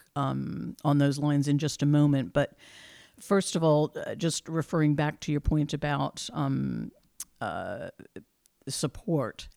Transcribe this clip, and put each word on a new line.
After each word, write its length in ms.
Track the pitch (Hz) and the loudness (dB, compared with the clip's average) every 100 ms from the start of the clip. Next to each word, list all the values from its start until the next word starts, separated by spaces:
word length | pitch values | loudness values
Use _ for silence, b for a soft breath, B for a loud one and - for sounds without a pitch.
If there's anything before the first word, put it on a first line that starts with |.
| _ 143 | _ -4
um, 600 | 135 135 135 - - - | -2 -2 -6 -6 -8 -4
on 140 | 151 143 | 2 4
those 220 | 143 143 | 4 2
lines 280 | 147 143 139 | 2 2 2
in 120 | 143 | 2
just 240 | 151 - | 0 0
a 20 | 147 | 2
moment. 480 | 147 147 139 127 | 6 6 4 0
But 200 | 147 139 - B B B B B B | 0 0 -4 B B B B B B
first 360 | - 196 - 170 | 0 2 2 2
of 80 | |
all, 300 | 160 151 151 - | 4 4 2 -4
uh, 200 | - - | -10 -4
just 340 | 170 - - | -2 -4 -4
referring 460 | 165 - 170 151 147 | -4 -2 2 2 4
back 240 | 147 - | 0 -4
to 100 | - | -4
your 100 | 147 | -2
point 320 | - 151 147 | 2 0 0
about, 540 | 147 147 143 143 - - | -4 -4 -2 -4 -6 -10
um, 580 | - 139 135 135 113 113 _ _ - - - | -4 -2 0 -2 -4 -8 _ _ -18 -18 -10
uh, 500 | 107 85 92 92 - - - - - _ _ _ - | -8 -6 -8 -10 -12 -14 -18 -20 -20 _ _ _ -10
support 800 | - 143 - - 156 113 - - | -4 -4 -6 -2 -2 -2 -6 -16